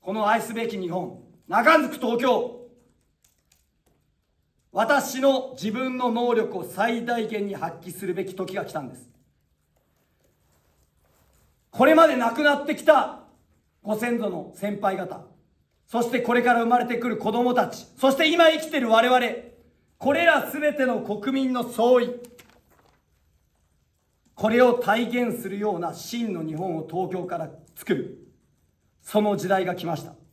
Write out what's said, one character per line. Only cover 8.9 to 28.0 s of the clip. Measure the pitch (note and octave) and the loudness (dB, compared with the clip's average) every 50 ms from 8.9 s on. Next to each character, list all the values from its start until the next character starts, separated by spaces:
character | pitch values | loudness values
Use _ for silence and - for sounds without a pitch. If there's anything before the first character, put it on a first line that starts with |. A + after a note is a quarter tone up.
| - | -16
す。 | - - _ _ _ _ _ _ _ _ _ _ _ _ _ _ _ _ _ _ _ _ _ _ _ _ _ _ _ _ _ _ _ _ _ _ _ _ _ _ _ _ _ _ _ _ _ _ _ _ _ _ _ _ _ | -18 -20 _ _ _ _ _ _ _ _ _ _ _ _ _ _ _ _ _ _ _ _ _ _ _ _ _ _ _ _ _ _ _ _ _ _ _ _ _ _ _ _ _ _ _ _ _ _ _ _ _ _ _ _ _
こ | - - B3 | 0 4 6
れ | D4+ D#4+ | 6 8
ま | D#4+ E4 | 8 8
で | D#4 C#4 | 6 6
亡 | B3 A#3 A#3 | 2 0 -2
く | A#3 - | -2 2
な | D4+ D4 C#4+ | 2 2 2
っ | C#4+ - | 2 -2
て | - D4+ | -4 -6
き | - - | 0 4
た | - D4+ C4+ - - - - - _ _ _ _ _ _ _ _ _ _ _ | 6 6 6 4 0 -8 -14 -20 _ _ _ _ _ _ _ _ _ _ _
ご | _ G3+ G#3+ | _ -6 -4
先 | G#3+ A#3 A#3+ A#3+ A3+ | -4 -2 -2 -2 -2
祖 | G#3 G3+ | -2 -4
の | F3+ E3 - - - | -4 -6 -10 -12 -12
先 | - G3 G#3 G3+ G3 | -8 -6 -6 -6 -2
輩 | - G3 F#3+ | -2 -2 -2
方、 | F#3+ F3+ E3+ E3 - - - _ _ _ _ _ _ _ _ _ _ _ | -2 -8 -10 -12 -16 -18 -20 _ _ _ _ _ _ _ _ _ _ _
そ | _ - A#3 | _ -2 -2
し | A#3+ A#3 | -2 0
て | B3+ A#3+ | 0 -2
こ | - - A#3+ | 0 2 2
れ | A#3+ | 2
か | A#3 B3 | 4 4
ら | A#3+ A#3 | 2 2
生 | A#3 | 2
ま | A3+ B3 B3 | 2 2 2
れ | A#3+ | 2
て | A#3+ A#3+ A#3 | 0 -4 -4
く | A#3 B3 | -4 -4
る | G#3+ | -4
子 | - - G#3+ | -2 -4 -2
供 | G#3+ A#3+ B3 B3+ B3 | 0 0 0 2 2
た | B3 G#3+ - | 0 0 -2
ち、 | - - - - _ | -4 -14 -18 -20 _
そ | - - C4+ | 0 2 2
し | C4 | 2
て | C4+ D#4+ D#4+ | 4 2 2
今 | E4 E4+ E4 D#4+ | 4 6 6 6
生 | D#4+ D#4 | 6 4
き | - - | -4 -4
て | - C#4+ | -2 -2
る | B3 A3+ | 2 4
我 | A3 A3 A#3 B3 | 4 4 6 6
々、 | B3+ B3+ B3 A3+ F3+ - - - - _ _ _ _ _ _ _ _ _ | 4 4 2 0 -4 -8 -12 -18 -20 _ _ _ _ _ _ _ _ _
こ | - B3+ | 0 0
れ | D4 E4 E4+ | 2 4 4
ら | E4+ D#4 C#4 - - | 4 4 4 2 -2
す | - D#4 | -6 -2
べ | D4 D4 C#4+ | 0 0 0
て | - C4 | 0 0
の | B3 A#3+ G#3+ | 0 0 -2
国 | - - G#3 G3+ G#3 C4 C#4 | -2 -4 -6 -4 -4 -2 -2
民 | C4+ C4+ C4 | 0 0 0
の | B3+ B3 A#3 | -2 -2 -4
総 | A#3+ - - A#3 A#3+ B3+ B3 | -4 -2 2 4 6 6 4
意、 | A#3+ A#3+ A#3+ - - - - - - _ _ _ _ _ _ _ _ _ _ _ _ _ _ _ _ _ _ _ _ _ _ _ _ _ _ _ _ _ _ _ _ _ _ _ _ _ _ | 4 0 -6 -10 -14 -18 -20 -20 -20 _ _ _ _ _ _ _ _ _ _ _ _ _ _ _ _ _ _ _ _ _ _ _ _ _ _ _ _ _ _ _ _ _ _ _ _ _ _
こ | - G3+ A3 | -2 0 2
れ | A3+ A#3+ | 6 6
を | B3+ B3 A#3+ | 6 6 4
体 | A#3+ - - G#3 A#3 A#3+ G#3 - B3 B3 | 2 2 0 2 0 0 -2 -2 -2 -2
現 | A#3 - - | -2 -4 -6
す | - F#3+ | -8 -8
る | F#3+ G3+ | -8 -4
よ | G#3 G#3+ F#3+ | -4 -4 -4
う | E3+ | -4
な | F3 D#3+ - | -6 -6 -8
真 | - - - - A#3+ A#3 A3 F#3+ | -10 -12 -10 -6 -6 -4 -4 -4
の | E3 D#3 | -6 -6
日 | D#3 D#3 | -8 -6
本 | D#3 F3+ F#3+ E3 | -6 -6 -6 -6
を | D#3+ D3+ - | -6 -8 -8
東 | D#3+ F3+ F#3 D#3+ | -6 -6 -6 -4
京 | F3+ F#3 E3+ | -6 -8 -8
か | - F3 E3 | -6 -8 -8
ら | D#3+ D3 - - _ _ _ | -8 -10 -14 -20 _ _ _
作 | - - - F#3+ | -20 -4 -4 -4
る、 | C3+ | -4